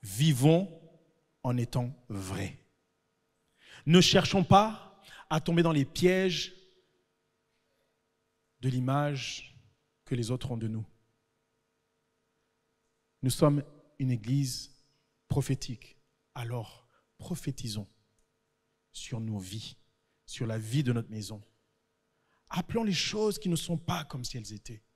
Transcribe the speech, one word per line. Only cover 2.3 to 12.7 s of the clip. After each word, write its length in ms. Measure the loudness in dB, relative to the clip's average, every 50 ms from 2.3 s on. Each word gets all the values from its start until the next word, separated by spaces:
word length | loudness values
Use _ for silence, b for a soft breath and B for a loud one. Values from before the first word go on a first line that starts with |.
| -6 -6 -6 -6 -8 -12 _ _ _ _ _ _ _ _ _ _ _ _ _ _ _ _ _ _ B B B B B B B
Ne 140 | 6 8 8
cherchons 440 | 8 8 6 4 4 4 2 2 6
pas 560 | 8 8 8 8 6 -2 -8 -14 -20 -20 -20 B B B B B B
à 100 | -2 -2
tomber 220 | 0 2 2 4
dans 100 | 4 4
les 120 | 4 2 0
pièges 720 | 0 -2 2 4 4 4 4 2 0 0 -2 -6 -8 -10 -20 -20 _ _ _ _ _ _ _ _ _ _ _ _ _ _ _ _ _ _ _ _ _ _ _ _ _ _ _ _ _ _ _ _ _ _ _ _ _ _ _
de 80 | -4 -2
l'image 880 | 0 0 0 0 2 2 0 0 -2 -4 -6 -8 -10 -12 -14 -18 -20 -20 -20 _ _ _ _ _ _ _ _
que 100 | -6 -4
les 160 | -4 -2 -2
autres 200 | -4 -4 -4 -6
ont 60 | -6
de 120 | -4 -4 -4
nous. 160 | -4 -6 -8 -10 -14 _ _ _ _ _ _ _ _ _ _ _ _ _ _ _ _ _ _ _ _ _ _ _ _ _ _ _ _ _ _ _ _ _ _ _